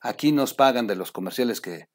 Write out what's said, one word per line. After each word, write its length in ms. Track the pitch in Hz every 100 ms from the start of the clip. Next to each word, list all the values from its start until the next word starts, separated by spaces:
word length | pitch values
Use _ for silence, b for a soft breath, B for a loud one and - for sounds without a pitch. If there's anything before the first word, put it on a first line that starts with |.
Aquí 300 | 120 - 147
nos 220 | 147 127
pagan 340 | - 135 123 110
de 80 | 92
los 160 | 90
comerciales 480 | - 92 - 123 104
que 280 | 95 82 -